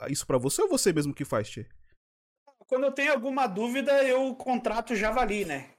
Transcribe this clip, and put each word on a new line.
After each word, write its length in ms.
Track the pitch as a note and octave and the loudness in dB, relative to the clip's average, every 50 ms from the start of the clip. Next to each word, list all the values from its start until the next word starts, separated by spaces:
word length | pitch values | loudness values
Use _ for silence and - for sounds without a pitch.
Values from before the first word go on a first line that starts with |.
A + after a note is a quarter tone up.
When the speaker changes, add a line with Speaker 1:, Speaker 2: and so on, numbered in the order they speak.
| - - | -8 -6
Speaker 1:
isso 180 | C#3+ - - - | -6 -6 -2 0
pra 100 | C#3 B2+ | 0 0
você 240 | A#2 C#3 - - | 2 0 0 0
ou 60 | A4 G4 | 0 2
você 220 | E4+ B3+ - G3+ | 2 2 2 2
mesmo 220 | F3 D3+ C#3+ C#3+ C#3+ | 2 2 0 -2 -4
que 100 | - D3 | -6 -6
faz, 240 | - C3+ A2 G2+ - | -2 -2 -2 -2 -4
tchê? 160 | - A2 G#2+ - - - - _ _ _ _ _ _ _ _ _ _ _ _ - _ _ - _ | -8 -14 -14 -16 -18 -20 -20 _ _ _ _ _ _ _ _ _ _ _ _ -20 _ _ -4 _
Speaker 2:
Quando 160 | C4 B3+ C#4 | 0 2 2
eu 60 | C4+ | 0
tenho 220 | C4+ C#4 C#4 D4+ D4 | 0 2 2 2 2
alguma 340 | B3+ A3 C#4 C4 C#4 C4 A3+ | 2 0 -2 0 0 0 0
dúvida, 560 | F3+ G3+ A3+ A#3+ A#3+ C#4 C4+ C#4+ C#4 C#4 C4+ | 0 -2 -2 -2 -2 -2 2 4 4 4 4
eu 320 | C4 B3+ C4 C4+ C4 B3 | 4 4 2 2 0 -2
contrato 560 | - - C4 B3+ A#3 - A3+ G#3 A#3 A3+ - | -6 -4 -2 -2 0 0 -2 -2 -2 -2 -2
o 40 | A#3+ | -2
Javali, 500 | G3 G#3 A3 A3 B3+ B3 G#3 G#3 G#3 F#3+ | 0 0 0 2 2 0 0 0 -2 -2
né? 240 | E3 D3 C3+ C3+ - - | -2 -4 -6 -8 -12 -18